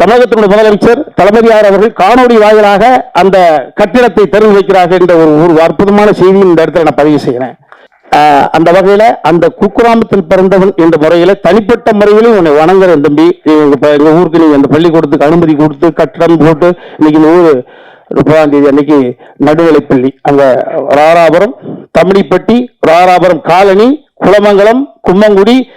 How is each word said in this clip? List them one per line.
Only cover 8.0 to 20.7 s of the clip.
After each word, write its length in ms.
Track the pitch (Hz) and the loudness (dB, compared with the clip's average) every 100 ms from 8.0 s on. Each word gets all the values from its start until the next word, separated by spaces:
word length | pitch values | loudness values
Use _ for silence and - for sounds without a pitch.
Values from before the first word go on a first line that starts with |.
| _ | _
ஆ, 340 | 151 151 143 - | 0 2 0 0
அந்த 200 | 160 170 | -2 0
வகையில 440 | 185 190 202 226 - | 0 2 2 0 -2
அந்த 260 | 151 170 165 - | -2 -2 -2 -2
குக்கிராமத்தில் 680 | 196 - 233 226 220 202 160 | -4 -2 0 0 -2 -4 -2
பிறந்தவன் 440 | 185 190 190 190 185 | -2 0 0 0 0
என்ற 220 | 165 160 | 0 0
முறையில 340 | 156 175 175 | 0 0 0
தனிப்பட்ட 580 | 196 165 208 208 233 233 | -2 0 -2 0 -2 -2
முறையிலும் 440 | 208 208 214 233 208 | 0 2 2 2 2
உன்னை 160 | 165 | 0
வணங்குறேன் 480 | 147 160 190 185 151 | 0 2 2 2 0
தம்பி. 400 | 147 147 170 175 | 0 0 0 0
எங்க 320 | 147 151 147 139 | 0 0 2 0
ப-, 220 | 147 147 | 0 0
எங்க 120 | 151 | 2
ஊருக்கு 280 | 160 170 165 | 0 0 0
நீங்க 160 | 160 | 0
அந்த 140 | 143 139 | 0 0
பள்ளிக்கூடத்துக்கு 580 | 147 170 160 151 143 143 | 0 0 0 -2 -2 0
அனுமதி 280 | 170 160 | 0 0
கொடுத்து 380 | 143 156 139 165 | 0 -2 -2 -4
கட்டடம் 460 | 151 160 160 165 165 | -2 -6 -2 -2 0
போட்டு 360 | 156 160 175 175 - - | 0 0 -2 -4 -10 -2
இன்னைக்கு 220 | 151 156 | 0 2
இந்த 80 | 156 | 2
ஊரு 360 | 175 165 131 - - - - _ | 2 2 0 -4 -18 -20 -20 _
முப்பதாம் 400 | 139 135 156 151 | -4 0 0 0
தேதி 160 | 143 143 | 0 0
அன்னைக்கு 500 | 143 143 147 123 123 - - | 0 0 0 -2 -8 -18 -6
நடுநிலைப்பள்ளி 720 | 147 156 165 147 - 135 131 - | -2 0 0 0 0 -2 -2 -4
அங்க 440 | - 139 135 123 - | -4 0 0 0 -4